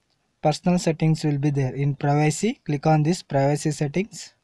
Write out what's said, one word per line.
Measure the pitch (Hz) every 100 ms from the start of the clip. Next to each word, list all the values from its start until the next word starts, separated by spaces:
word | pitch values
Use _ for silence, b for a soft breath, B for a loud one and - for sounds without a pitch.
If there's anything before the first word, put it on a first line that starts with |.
| _ _ _ _
personal | 156 147 185 180
settings | 175 160 160 156
will | 151 143
be | 147
there. | 143 127
In | 135 143
privacy, | 139 143 143 151 151 214 277
click | - 147 160
on | 156
this | 151 185
privacy | - 143 139 147 160
settings. | 147 147 165 220 - - _